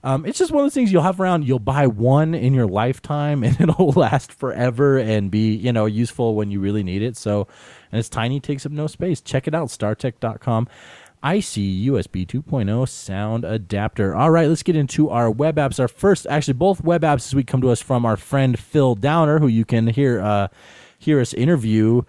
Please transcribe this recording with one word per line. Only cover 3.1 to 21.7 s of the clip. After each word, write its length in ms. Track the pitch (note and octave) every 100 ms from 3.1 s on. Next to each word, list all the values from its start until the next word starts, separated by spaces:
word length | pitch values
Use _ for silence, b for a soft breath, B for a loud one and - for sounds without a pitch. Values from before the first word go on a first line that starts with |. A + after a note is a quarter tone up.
| D3 D3 D3
<laughs> 20 | A2+
and 160 | -
it'll 300 | E3+ D#3 F3
last 420 | C#3 C3 C3+ -
forever 640 | - C3 - B2 A#2 C#3+ C3+
and 320 | A2 G#2+ G2
be, 240 | G#2+ A2
you 180 | G#2+ A#2
know, 140 | A#2 G#2+
useful 480 | G#2 A#2 - A#2 G#2+
when 140 | G#2
you 100 | G2
really 220 | G2 G#2
need 220 | F#2 F#2+
it. 120 | A#2 A2+
So, 320 | G#2+ G#2 - B B B B
and 80 | A2
it's 100 | A2+
tiny, 300 | A#2 A#2 C#3
takes 260 | - C#3 C#3+
up 60 |
no 160 | D3+ D3+
space. 340 | - F3+ -
Check 260 | - C3 -
it 60 |
out, 140 | D#3 D3
startech 460 | - G#2 G#2+ C3 -
dot 200 | A2+ G#2+
com. 280 | - A2+ A#2 B B B B _
I 160 | C#3 G3+
C 220 | - -
U 380 | G2 F#2 A#2+ B2+
S 80 | -
B 180 | F#2 F#2
two 160 | B2+
point 280 | - C3+ G2
oh 140 | A2+ B2+
sound 600 | - - F#2+ G#2+ A2+ F2
adapter. 680 | A2 F2+ G2+ G#2+ - G2 D#2+
All 160 | D3+
right, 180 | E3 D#3
let's 140 | E3
get 120 | - D#3+
into 340 | C#3 - D3+
our 200 | A#2 A#2
web 260 | A2 D#3 D3+
apps. 220 | C#3 -
Our 80 | B2
first, 380 | - G3 F#3+ -
actually, 260 | D3+ C#3 B2+
both 280 | F#3 F#3+
web 200 | E3 E3+
apps 140 | D#3 C#3+
this 180 | - C#3
week 100 | B2
come 140 | C3
to 80 | C3
us 100 | A#2
from 260 | - B2 A#2
our 120 | G#2+
friend 400 | - C#3 C3 A#2+
Phil 360 | - D3+ C3 A2
Downer, 420 | C3+ E3 D#3 D3+
who 80 | D3
you 160 | A2+ A2+
can 200 | A#2 A2+
hear, 320 | A2+ C#3 A#2
uh, 280 | G#2 G2+ G2 B B B B B
hear 240 | - D3
us 100 | A#2+ -
interview. 680 | C3+ E3 A2